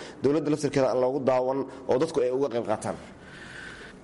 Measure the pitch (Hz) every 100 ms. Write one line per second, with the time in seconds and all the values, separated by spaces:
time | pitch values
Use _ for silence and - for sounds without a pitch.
0 | - - 131 151 147 147 143 143 131 117
1 | 127 139 131 127 127 135 131 - - 127
2 | 160 - 123 127 139 117 101 107 107 82
3 | - - - - - - - - - -